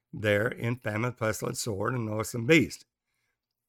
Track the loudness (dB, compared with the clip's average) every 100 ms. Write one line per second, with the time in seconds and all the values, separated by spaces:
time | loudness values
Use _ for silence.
0 | _ -2 2 2 2 -2 -4 -4 -2 -2
1 | -2 -2 -4 -2 -4 -4 -4 -2 -2 -2
2 | -2 -4 -4 -2 4 6 4 -2 _ _
3 | _ _ _ _ _ _